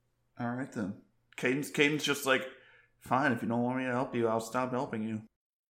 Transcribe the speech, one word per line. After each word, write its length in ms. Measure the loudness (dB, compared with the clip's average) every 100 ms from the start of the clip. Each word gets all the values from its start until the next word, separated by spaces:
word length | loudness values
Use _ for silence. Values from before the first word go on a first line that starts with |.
| _ _ _ -8
all 100 | -4
right 200 | -4 -6
then. 220 | -4 -6 -6 -16 _ _ -2
Caden's, 340 | 0 0 -2
Caden's 320 | 4 4 4
just 220 | 0 0
like, 220 | 4 2 2 -12 -20 -20 _ _
"Fine, 320 | -2 2 2
if 100 | 2
you 60 | 0
don't 140 | 0
want 140 | 0 0
me 80 |
to 80 | 0
help 220 | 0 0
you, 120 | 0 2
I'll 140 | 2
stop 300 | 0 -2 0
helping 320 | -2 -2 -4 -4
you." 140 | -6 -8 _ _ _ _